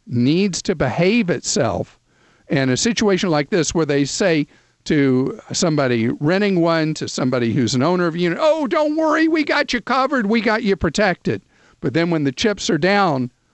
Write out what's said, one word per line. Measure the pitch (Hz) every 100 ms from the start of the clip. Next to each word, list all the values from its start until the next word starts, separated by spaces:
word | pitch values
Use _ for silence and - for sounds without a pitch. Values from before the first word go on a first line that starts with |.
| -
needs | 120 123 165 202 165
to | - 165
behave | 139 110 180 240 180
itself. | 135 - - 117 87 - _ _ _ _ _ -
And | 143 131
a | 123
situation | 233 208 214 185 190
like | 151 143
this | 185 147
where | 165 147
they | 143 139
say | - 202 160 147 _ _ _ -
to | 156 139 127 135 - -
somebody | - 175 147 131 120 113
renting | - 151 190 208 180
one, | 170 165 156 151
to | 113
somebody | - 127 127 117
who's | 139 113 127
an |
owner | 147 180 175
of | 165
a |
unit, | 175 -
"Oh, | 320 320 269
don't | 320 302 302
worry, | 320 311 320
we | 311
got | - - 302
you | 247
covered, | - 254 262 269 202
we | 233
got | 220 214
you | 196 190
protected." | 175 170 202 165 - 104 - _ _ _
But | 156
then | 151 175
when | 160
the | 139
chips | 123 220 202 -
are | 170
down, | 180 202 190 135 123 - _